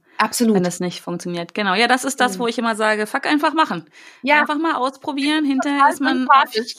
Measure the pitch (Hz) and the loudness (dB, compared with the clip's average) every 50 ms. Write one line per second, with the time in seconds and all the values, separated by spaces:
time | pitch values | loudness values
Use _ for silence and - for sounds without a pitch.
0 | _ _ _ - 214 220 - - 240 220 208 185 180 175 175 - 180 175 - - | _ _ _ -4 -2 -2 0 0 2 4 4 4 2 0 -2 -4 -6 -6 -6 -8
1 | - 180 175 175 - 180 175 170 170 - - 214 208 190 185 208 240 240 254 254 | -10 -10 -10 -8 -8 -8 -8 -8 -8 -8 -6 -4 -2 0 2 2 2 2 2 0
2 | 269 269 - - 247 247 185 190 240 233 233 254 233 226 220 208 220 214 214 208 | 0 -4 -2 0 0 0 0 -2 -4 -2 -2 -2 -2 -2 -2 0 0 0 0 0
3 | 214 214 - 269 - 294 302 285 330 302 285 320 311 - 190 165 - - _ - | -2 -4 -4 -4 0 0 0 2 2 0 2 0 0 0 -2 -6 -8 -12 _ -20
4 | - - - _ - 277 294 302 294 302 302 294 330 330 294 - 254 277 277 - | -20 -20 -18 _ 0 2 4 4 2 2 -2 -2 -2 -2 0 -2 -2 -4 -4 -6
5 | - 311 269 277 269 294 302 311 302 277 269 262 262 285 285 277 277 302 349 - | -8 -6 -4 -2 0 0 0 0 0 0 0 0 0 0 2 2 2 2 2 2
6 | 269 269 262 254 254 - 277 269 302 - - 220 240 - - | 0 0 0 0 4 4 4 4 4 2 -2 -4 -6 -6 -10